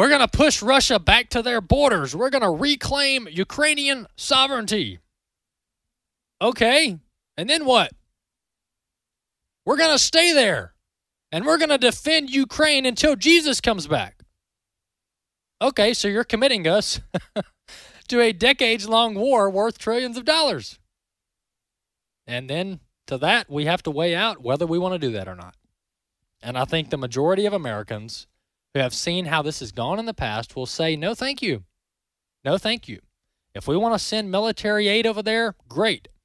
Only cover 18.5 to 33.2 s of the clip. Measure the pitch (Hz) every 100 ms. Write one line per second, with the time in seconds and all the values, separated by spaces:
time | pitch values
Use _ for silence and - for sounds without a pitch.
18.5 | 269 233 226 208 226 233 202 254 247 196
19.5 | 190 220 - - 233 254 240 240 320 294
20.5 | 156 98 - _ _ _ _ _ _ _
21.5 | _ _ _ _ _ _ _ - 120 127
22.5 | 151 190 185 _ _ - 170 160 233 190
23.5 | 147 147 180 - 147 170 170 220 202 120
24.5 | 143 165 170 185 185 139 107 95 90 90
25.5 | - _ _ _ _ _ _ _ _ 117
26.5 | 131 - 165 151 147 127 123 151 190 202
27.5 | 202 139 107 104 107 113 - - _ _
28.5 | _ _ 139 127 - - 175 170 156 151
29.5 | 151 113 - 120 196 226 - 123 107 117
30.5 | - 127 - 160 151 175 233 262 277 233
31.5 | 104 - _ _ _ _ _ _ _ 135
32.5 | 190 220 233 - 107 _ _